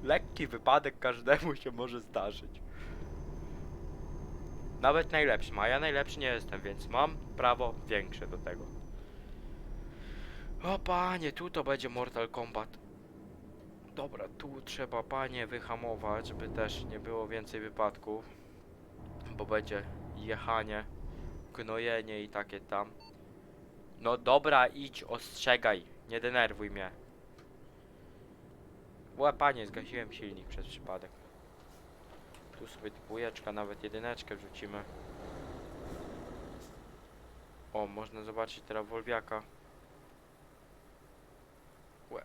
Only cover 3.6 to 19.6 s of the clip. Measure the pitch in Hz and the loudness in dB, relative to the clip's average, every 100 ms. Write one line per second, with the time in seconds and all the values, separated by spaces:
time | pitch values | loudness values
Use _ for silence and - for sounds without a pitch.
3.6 | - - - - - - - - - - | -6 -6 -6 -6 -6 -6 -6 -6 -6 -6
4.6 | - - 127 151 160 156 147 107 - 101 | -6 4 6 6 6 6 6 6 4 4
5.6 | 107 135 156 139 143 - 135 120 104 98 | 4 6 4 2 2 0 0 0 0 -4
6.6 | 98 98 - 117 151 156 - - 127 123 | -4 -4 0 4 4 2 -6 4 6 6
7.6 | 123 - - 107 95 - - 76 - 87 | 4 0 0 0 0 -6 -6 -4 -4 -6
8.6 | - - - - - - - - - - | -6 -8 -8 -10 -10 -12 -10 -10 -8 -8
9.6 | - - - - - - - - - - | -6 -6 -8 -8 -8 -8 -8 -8 -6 -4
10.6 | 175 190 185 180 180 185 156 - 175 165 | 0 0 4 4 4 2 0 -2 -2 0
11.6 | 135 139 131 123 123 120 113 - 117 110 | 2 2 2 -2 0 0 0 -2 -4 -4
12.6 | 110 - - - - - - - - - | -4 -8 -16 -18 -18 -16 -16 -16 -16 -16
13.6 | - - - - 139 123 - - 143 135 | -16 -18 -12 -6 -6 -6 -8 -8 -10 -10
14.6 | 131 - 131 117 113 135 131 123 113 120 | -8 -4 0 0 0 0 0 -2 -4 -4
15.6 | 117 117 117 107 107 107 113 - 113 - | -4 -4 -2 -2 2 0 0 -6 -4 0
16.6 | 107 - - 107 101 113 110 113 107 113 | 0 0 -6 -6 -4 -2 -2 -4 -4 -6
17.6 | 107 104 107 95 - 107 110 - - - | -6 2 2 2 -4 -4 -6 -16 -18 -18
18.6 | - - - - - - - - 104 107 | -18 -18 -18 -14 -12 -10 -8 -6 2 2